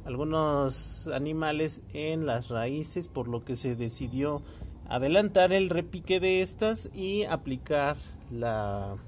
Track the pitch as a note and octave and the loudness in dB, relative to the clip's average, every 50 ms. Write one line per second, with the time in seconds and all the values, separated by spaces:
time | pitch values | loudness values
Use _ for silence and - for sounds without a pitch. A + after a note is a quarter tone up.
0 | - - B2 B2+ D3 D#3 D#3 D#3+ D#3 D3+ D3 C#3+ C#3 C3+ B2+ - - - - - | -8 -8 -6 -4 -2 0 2 2 4 4 4 4 2 2 0 -4 -8 -10 -10 -10
1 | - E3 C3+ C3 C#3+ D3 D#3+ D#3+ D#3+ D#3 D3+ D3+ D#3+ D#3 D#3 - - - - D3 | -8 -4 -2 -2 -2 -2 0 0 0 0 2 2 0 0 -2 -8 -12 -10 -8 -6
2 | D3+ D#3 D#3+ D#3+ D#3+ C#3+ A#2 A#2+ A#2+ - B2 A2+ A2+ B2 C#3 D3+ D#3 - - F3+ | -2 -2 -2 0 0 0 0 0 -2 -2 -2 0 0 0 -2 -4 -4 -4 -4 -6
3 | E3 - - C#3 A#2+ A#2 A#2+ A#2 - - C3 A#2+ - C3 B2 A#2 A#2+ A2+ A#2 - | -6 -4 -4 -4 -2 -2 -2 -4 -2 -4 -6 -2 -2 -2 -2 0 -2 -4 -4 -4
4 | C#3 A#2+ - C3 C#3 D3 D3 C#3+ - - - - - - - - - - A2+ B2 | -6 -4 -2 0 0 0 0 -4 -6 -10 -14 -12 -12 -12 -12 -14 -8 -2 0 2
5 | C3 C#3 E3 G3 G#3 G3+ G3+ F#3+ F#3 F#3 F#3 G3 G3 F3+ E3+ E3+ F3 F3 - F3+ | 2 6 6 6 6 6 6 8 8 8 8 6 4 4 2 0 0 -2 -8 -10
6 | D#3+ - F#3 F#3 F3 F#3 F#3 F#3 F#3 F#3+ - - A3 G#3+ A3+ G#3+ - - - G3 | 0 2 2 4 4 4 4 4 2 0 -2 0 0 0 0 0 -6 -10 -8 -6
7 | F#3+ F#3+ G3 G#3 G#3 - E3 C#3+ - - C3 B2+ - - D3+ D3 C#3+ C#3+ D3 C#3+ | -4 -2 0 0 0 0 -2 -4 -2 -4 -6 -6 -2 0 2 2 2 2 0 -2
8 | - - - - - - B2 A#2 A#2 A#2 A2 G#2+ G#2 G2+ G2+ G2+ G2 G2+ G2+ G#2 | -8 -12 -14 -14 -12 -10 -6 -2 -2 0 0 0 0 0 -2 -2 -2 -4 -6 -8
9 | - | -10